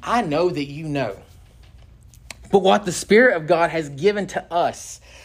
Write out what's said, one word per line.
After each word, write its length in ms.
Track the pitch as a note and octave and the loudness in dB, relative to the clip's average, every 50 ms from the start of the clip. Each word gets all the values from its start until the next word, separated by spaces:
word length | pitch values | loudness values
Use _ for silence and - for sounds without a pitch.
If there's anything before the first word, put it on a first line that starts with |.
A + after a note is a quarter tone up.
| - | -6
I 180 | E3 G#3+ A#3+ | -4 -2 -2
know 280 | A3+ E3 C#3+ D#3 F3 F3+ | -2 0 0 0 0 0
that 160 | D#3+ A3 G#3 | -2 -4 -6
you 220 | D3+ C#3+ D3+ E3 D#3 | -8 -8 -10 -8 -6
know. 280 | C#3+ C#3+ C3 A2 F#2+ - - - - - - - - - - - - - - - - - - - - - - - - - - - | -4 -4 -4 -6 -8 -12 -16 -20 -20 -20 -20 -20 -20 -20 -20 -20 -20 -20 -20 -20 -20 -20 -20 -20 -20 -20 -20 -20 -20 -20 -4 0
But 80 | - G3 | 2 4
what 260 | F#3 F#3+ G3+ G#3 G#3 | 4 4 4 2 2
the 60 | F3+ | -2
Spirit 460 | E3 - - - F#3+ A3 B3+ B3 G3+ E3+ | -8 -6 0 4 6 6 6 6 4 2
of 100 | D#3 D3+ | 0 0
God 220 | F3 D#3+ E3+ E3 | 2 2 2 0
has 200 | D3+ D#3+ D#3 C#3+ | 0 -2 -6 -6
given 380 | C#3+ C3+ D#3 G3+ G#3 G#3 G3 - | -4 -2 0 0 0 0 -4 -6
to 260 | - - - - E3 | -6 -8 -8 -4 -2
us 460 | F3 E3 B2+ - - - - - - - - - - | -2 -2 -2 -2 -6 -14 -18 -18 -20 -20 -20 -20 -20